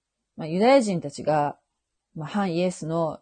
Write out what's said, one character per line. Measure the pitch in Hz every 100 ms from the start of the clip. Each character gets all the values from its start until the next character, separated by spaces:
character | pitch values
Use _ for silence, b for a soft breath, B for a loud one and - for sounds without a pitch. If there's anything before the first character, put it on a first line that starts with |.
| _ _ _ -
う、 |
ま |
あ、 | 156
ユ | 175
ダ | 226
ヤ | 277
人 | 214 180
た | 143
ち | -
が、 | 143 151 147 - _ _ _ _ _
ま | 165 151
あ、 |
反 | 208 196
イ | 165
エ | 180
ス | 180 156
の、 | 165 160 -